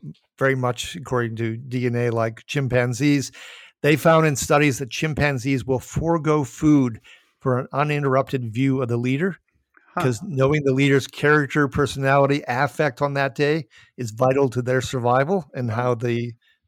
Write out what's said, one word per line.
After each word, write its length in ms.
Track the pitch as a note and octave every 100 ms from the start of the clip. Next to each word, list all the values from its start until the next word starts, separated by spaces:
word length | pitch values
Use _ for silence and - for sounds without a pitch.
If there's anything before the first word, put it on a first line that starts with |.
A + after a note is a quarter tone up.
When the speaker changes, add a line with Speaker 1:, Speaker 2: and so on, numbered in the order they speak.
| D3 - _ -
Speaker 1:
very 160 | C3+
much, 420 | C3 B2 A#2+ - -
according 400 | B2+ B2+ A#2 A2+
to 200 | A2+ A#2
D 300 | C3 B2+ B2
N 80 | A#2+
A, 160 | A#2+
like 340 | A#2 A2+ A2+ -
chimpanzees, 840 | D3 C3+ B2 B2 A2+ D3 C#3+ B2+ - - - - _
they 140 | D3 D3+
found 320 | E3+ D#3+ D#3+
in 80 | C#3
studies 420 | - D3+ D3 B2
that 140 | C3
chimpanzees 760 | - D#3+ C#3 D3 C#3 A#2+ C3+ A2+
will 140 | B2+
forego 640 | - - D#3+ E3+ D3+ D3+
food 580 | C3 - D#3 D3 B2+ A2 - - _ _
for 180 | - B2
an 80 | -
uninterrupted 800 | C3+ D3+ D3 C#3+ C3 C3 C3+ A#2+
view 300 | G#2+ C3+ C3
of 40 | A#2+
the 100 | A#2+
leader, 380 | B2 C3+ F#3+ D#3+ _ _ _ _ _ -
Speaker 2:
Huh. 80 |
Speaker 1:
'cause 180 | D#3 A2+
knowing 420 | G3+ C3+ C3+ D3+
the 100 | C#3
leader's 340 | C3 C#3 C3+ -
character, 600 | - D3 D3+ C#3 D#3 C#3+
personality, 760 | C3 C#3+ C3+ C3+ C#3+ C#3 C#3+ C#3+
affect 540 | B2 C#3 - D3+ B2
on 140 | C#3+ C#3
that 180 | C#3
day 320 | B2 D3 D#3+ - _ _ -
is 140 | A#2+
vital 360 | A2 B2+ C3+ C#3
to 120 | A2+
their 180 | B2 B2+
survival 680 | - C3+ A#2+ B2+ C#3 G3 D3+ -
and 160 | A#2+
how 240 | A2 B2 A#2+
they, 400 | B2 A#2+ A#2+ A#2 _ _